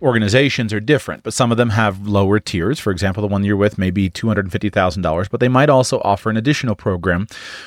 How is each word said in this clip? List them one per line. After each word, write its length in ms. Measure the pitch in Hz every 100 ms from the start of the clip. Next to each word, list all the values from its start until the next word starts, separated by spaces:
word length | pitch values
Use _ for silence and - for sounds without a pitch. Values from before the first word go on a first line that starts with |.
organizations 720 | 151 117 104 117 143 - 113
are 60 | 107
different, 420 | 110 147 - 76
but 120 | -
some 180 | - 120
of 60 | 113
them 140 | 120
have 360 | 107 110 98 101
lower 320 | 101 95 107
tiers. 400 | - 92 87 151
For 100 | -
example, 320 | 92 98 95
the 60 | 104
one 160 | 98
you're 140 | 101 101
with 200 | 101 -
may 140 | 92
be 180 | 90 95
two 180 | - 113
hundred 240 | 104 95
fifty 180 | - 104
thousand 320 | 101 92 104
dollars, 260 | 87 80 95
but 120 | -
they 100 | 123
might 200 | 127 151
also 300 | 135 127 123
offer 300 | - 101 113
an 80 | 110
additional 380 | 113 147 - 104
program, 520 | - 90 90 87 107 - - -